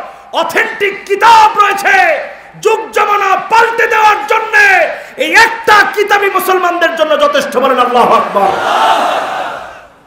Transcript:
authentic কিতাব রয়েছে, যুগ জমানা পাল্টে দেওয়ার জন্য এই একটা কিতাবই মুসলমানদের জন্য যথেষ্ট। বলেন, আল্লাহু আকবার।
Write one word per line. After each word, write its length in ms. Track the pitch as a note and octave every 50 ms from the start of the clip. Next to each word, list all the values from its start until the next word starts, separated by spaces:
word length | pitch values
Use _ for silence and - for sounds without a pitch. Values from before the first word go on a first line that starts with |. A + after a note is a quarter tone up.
| - - - - - -
authentic 760 | - C4+ E4 - - E4+ - - D4+ G#4 G4+ G4 G4+ - -
কিতাব 540 | - G4+ G4 G#4 A#4 A4+ A4 G#4+ G#4+ - G4+
রয়েছে, 680 | G4+ G4 G4 G4 - F#4+ G4+ F#4+ F#4 E4+ D4+ C4 - - - - - - - -
যুগ 300 | - G#4 A4 A4 A4+ -
জমানা 460 | - G#4 G#4+ G#4+ G#4 G4+ G4+ G4 F#4+ F#4 - -
পাল্টে 380 | A4 A4+ A#4 A4+ A#4 A#4 A4+ A4+
দেওয়ার 400 | A4+ A4 G#4+ G#4+ G#4 G#4 G#4 G#4+
জন্য 300 | A4+ A4 A4 A4 A4 G#4 G#4 G4+ F#4+ F4+ D#4+ C4 - - - - - -
এই 160 | C4+ D#4 E4+
একটা 520 | G4+ A4 A4+ A4+ A4+ A4+ - G#4+ G#4 G4+ G4+ -
কিতাবই 340 | G#4 G4+ G4+ G4+ G4+ G4+ G4
মুসলমানদের 680 | F#4 F#4 - - F#4 F#4 F4+ F4 E4+ E4+ E4 D#4+ E4
জন্য 240 | E4 D#4 D#4 D#4 C#4
যথেষ্ট। 380 | D4 C#4+ D4 C#4 - - - A#3
বলেন, 220 | C4+ C4 B3+ B3
আল্লাহু 340 | B3 A#3 B3 B3 A3 - A3
আকবার। 380 | A3+ - - - G3+ G3 F#3+ - - - - - - - - - - - - - - - - - - - - - - - - - - - - - _ _